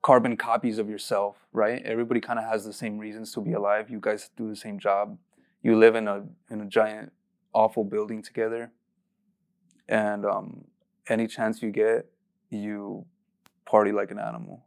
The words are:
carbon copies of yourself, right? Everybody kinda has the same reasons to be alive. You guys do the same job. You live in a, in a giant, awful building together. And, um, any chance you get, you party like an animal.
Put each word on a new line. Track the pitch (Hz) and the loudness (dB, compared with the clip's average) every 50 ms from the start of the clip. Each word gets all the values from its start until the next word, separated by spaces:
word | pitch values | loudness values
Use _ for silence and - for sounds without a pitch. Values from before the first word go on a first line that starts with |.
carbon | - - 131 123 113 127 117 | 8 8 8 8 8 2 -2
copies | - - - 117 117 123 120 107 110 | -4 -2 0 0 0 0 -2 -2 -2
of | 107 104 | -4 -4
yourself, | 107 98 - - 117 98 101 101 - _ _ _ | -6 -10 -6 -2 -2 0 0 -2 -6 _ _ _
right? | - 113 107 107 120 131 - | 0 0 0 0 0 -4 -6
Everybody | 110 113 117 120 113 120 117 | -4 -2 -2 -2 0 0 -2
kinda | - - 120 113 | 0 -2 -4 -4
has | 110 113 110 107 101 | -2 -2 -4 -4 -4
the | 107 101 | -8 -12
same | - 123 110 104 | -8 -8 -8 -8
reasons | 107 107 107 104 110 110 110 - | -8 -10 -12 -12 -12 -14 -10 -10
to | 117 | -8
be | 104 87 87 | -4 -4 -2
alive. | 104 101 101 104 107 110 110 | 0 2 2 0 0 -2 -6
You | 120 104 | -10 -4
guys | 95 110 107 104 - - _ | -2 -2 -2 -2 -6 -16 _
do | - 113 | -10 -8
the | 110 107 | -8 -8
same | 101 - 110 101 98 | -10 -12 -12 -12 -4
job. | - 104 98 98 104 107 - - _ _ _ _ _ _ _ _ | 0 0 0 0 0 -4 -8 -18 _ _ _ _ _ _ _ _
You | - 113 110 | 2 4 8
live | 110 113 113 110 | 10 10 10 8
in | 113 110 | 6 -2
a, | 104 101 101 104 101 - _ _ _ | -2 -4 -4 -8 -14 -20 _ _ _
in | 117 107 | -10 -10
a | 104 | -10
giant, | 98 - 113 110 107 107 107 107 107 _ _ _ _ _ _ _ _ - | 0 2 2 2 2 -2 -10 -14 -18 _ _ _ _ _ _ _ _ 2
awful | 113 110 110 - 117 107 | 2 2 2 2 -2 -4
building | 98 107 107 107 107 113 107 | -2 -2 -4 -4 -4 -8 -10
together. | 107 - _ 113 113 113 117 117 117 117 _ _ _ _ _ _ _ _ _ _ _ _ _ _ _ _ _ _ _ _ _ _ _ - | -10 -10 _ -4 -2 -2 -2 -6 -8 -12 _ _ _ _ _ _ _ _ _ _ _ _ _ _ _ _ _ _ _ _ _ _ _ -2
And, | 110 110 107 104 104 101 101 | 0 0 0 0 -2 -2 -2
um, | 101 98 101 101 - - - - _ _ _ _ _ _ _ _ - | -2 -2 -2 -4 -8 -16 -18 -20 _ _ _ _ _ _ _ _ -2
any | 113 110 117 | 0 0 0
chance | 107 - - 113 110 110 - | -2 -2 -4 -2 -2 -2 -4
you | 120 110 | -6 -4
get, | 98 110 107 110 113 113 - _ _ _ _ _ _ _ _ _ | 0 2 2 2 2 0 -2 _ _ _ _ _ _ _ _ _
you | 101 104 101 107 104 101 101 101 101 - - - _ _ _ _ _ _ _ _ _ _ _ | -10 -8 -8 -8 -8 -8 -8 -8 -10 -10 -12 -16 _ _ _ _ _ _ _ _ _ _ _
party | - - 107 107 101 | 4 6 6 6 6
like | 104 101 101 - | 2 0 -2 -2
an | 101 104 | -6 -8
animal. | 104 110 - 117 113 - 95 123 _ | -8 -8 -8 -10 -12 -14 -18 -20 _